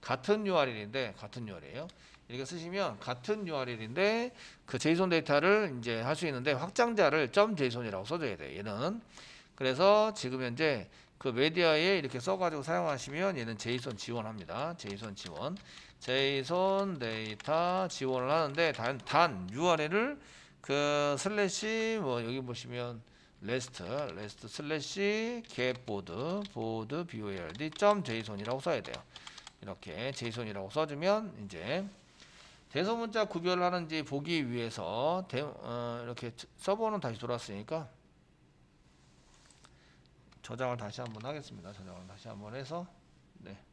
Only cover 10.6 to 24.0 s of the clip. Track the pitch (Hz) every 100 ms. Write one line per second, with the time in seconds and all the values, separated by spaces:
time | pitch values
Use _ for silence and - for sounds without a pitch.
10.6 | 156 127 90 - - _ 135 117 147 165
11.6 | 170 151 170 196 139 123 123 190 180 156
12.6 | 135 175 170 139 123 143 190 170 113 110
13.6 | 113 123 131 107 - 117 110 110 80 92
14.6 | 151 175 104 101 110 98 - 76 123 190
15.6 | - - - - - 131 135 139 131 175
16.6 | 190 196 196 170 117 110 110 107 - 156
17.6 | 175 185 185 - 131 131 127 156 151 139
18.6 | 170 139 113 135 104 147 170 101 90 113
19.6 | 175 165 151 190 247 285 - - - -
20.6 | - 143 147 147 147 139 190 208 202 175
21.6 | 214 220 220 220 156 120 113 127 127 117
22.6 | 123 123 120 117 - - - - 98 127
23.6 | 123 - 90 131